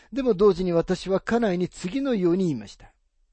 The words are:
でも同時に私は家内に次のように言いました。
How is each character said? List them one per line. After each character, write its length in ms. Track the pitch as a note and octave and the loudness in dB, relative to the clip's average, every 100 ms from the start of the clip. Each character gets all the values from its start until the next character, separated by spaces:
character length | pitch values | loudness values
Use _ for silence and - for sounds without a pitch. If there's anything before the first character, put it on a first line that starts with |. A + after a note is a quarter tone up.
| _ | _
で 100 | A#3+ | -2
も 120 | B3+ | 0
同 180 | F3+ G#3 | 4 4
時 120 | F3 | 4
に 80 | F#3 | 2
私 380 | E3+ E3 F#3 F3+ | 0 0 -2 -2
は 100 | F#3+ | -4
家 200 | - A#3 | 0 0
内 180 | A3+ F3+ | 0 0
に 100 | F3 | -4
次 320 | - F3+ B3 | -6 -8 -4
の 140 | C#4 | -2
よ 180 | A3+ F3+ | 0 0
う 40 | F3+ | 0
に 80 | |
言 120 | F#3 B2+ | 0 -4
い 40 | |
ま 60 | G#2+ | -8
し 100 | - | -20
た。 160 | - _ _ _ _ | -20 _ _ _ _